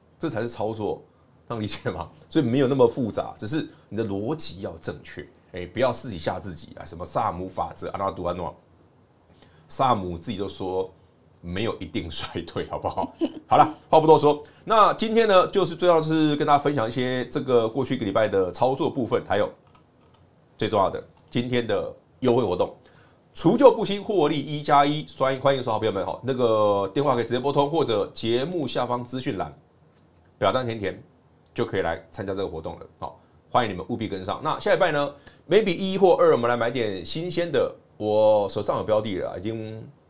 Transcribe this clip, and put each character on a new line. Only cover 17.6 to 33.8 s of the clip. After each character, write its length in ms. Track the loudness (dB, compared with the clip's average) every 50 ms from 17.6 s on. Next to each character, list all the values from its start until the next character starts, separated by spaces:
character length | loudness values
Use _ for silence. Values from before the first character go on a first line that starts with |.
| 4 4
过 160 | 0 -2 -2
去 100 | -2 -2
一 20 |
个 80 | -2 -2
礼 60 | 0
拜 160 | 2 2 2
的 240 | 2 2 0 0 0
操 240 | 0 0 2 2 2
作 140 | 0 -2 -2
部 160 | -2 -2 -2
分， 180 | 0 -2 -2 0
还 120 | 0 0
有 120 | 0 0 -2 -4 _ _ _ _ _ _ _ _ _ _ _ _ _ _ _ _ _ _ _ _
最 100 | _ -4
重 120 | 0 2 2
要 100 | 2 2
的 120 | 0 -6 -12 -12 _ _ _ _
今 200 | -4 -4 -2 0
天 160 | -2 -2 0
的 280 | 0 -2 -2 -4 -6 -10 -14 _ _ _ _
优 120 | 0 2 2
惠 80 | 2 2
活 100 | 0 0
动， 180 | -2 -2 -4 -4 -18 _ -20 _ -20 _ _ _ _ _ _ _
除 240 | 0 2 2 4
旧 120 | 8 8 8
布 140 | 8 6 -2
新， 180 | -4 -4 -6
获 280 | -4 -2 2 2 2 2
利 100 | 2 -2
一 220 | -4 -6 -8 -8
加 240 | 0 4 6 6 6
一， 200 | 4 2 -2 -6 -10 -4
欢 180 | -2 0 0 0
迎， 60 | 2
欢 120 | 2 2 2
迎 80 | 2
所 100 | 0 -2
有 20 | -2
好 60 | 0
朋 60 | 0
友 60 | 0
们 140 | 0 0 -2
哈， 120 | -4 -6 -6 -4
那 100 | -4 0
个 560 | 2 2 4 4 4 4 4 4 2 0 -2 -2
电 100 | 0 0
话 120 | 2 0
可 40 | 0
以 40 | -2
直 60 | -2
接 80 | -2 -2
拨 120 | -2 0
通， 180 | 0 0 0 2
或 140 | 0 0 0
者 260 | 2 0 0 -2 -4 -6
节 320 | -6 -2 0 0 0 0
目 200 | -2 -4 -4 -4
下 200 | -4 -2 -4 -2
方 180 | -2 -4 -6 -6
资 160 | -8 -8 -6
讯 180 | -6 -6 -6
栏 160 | -6 -6 -8 -10 -20 _ _ _ _ _ _ _ _ _ _ _ _ _ _ _
表 140 | _ 0 2
单 140 | 2 2 -2
填 140 | -4 -6 -4
填， 240 | -6 -6 -6 -8 -16 _ _ _ _ _ _ _ _ _ _
就 120 | -4 -4
可 120 | -2 0
以 40 | -2
来 200 | 0 0 -2 -4 -8 -16
参 140 | -12 -10 -8
加 80 | -6 -4
这 80 | -4
个 60 | -4
活 140 | -6 -6 -8
动 180 | -10 -10 -12 -12
了。 60 | -16 -20 _ _
好， 200 | -12 -12 -12 -16 _ _ _ _ _ _
欢 160 | 0 0 0
迎 60 | 0
你 40 | -4
们 100 | -8